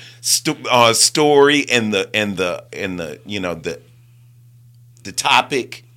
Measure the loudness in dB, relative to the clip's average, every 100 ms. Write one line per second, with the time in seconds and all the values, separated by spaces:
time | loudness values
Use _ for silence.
0 | -20 -10 -4 -4 -4 -6 0 4 4 4
1 | 0 2 4 6 6 4 0 0 0 -2
2 | -2 -2 -4 -2 -4 -6 -12 -10 -8 -8
3 | -10 -12 -10 -8 -6 -8 -10 -12 _ _
4 | _ _ _ _ _ _ _ _ _ _
5 | -16 -6 0 2 0 -4 -6 -14 _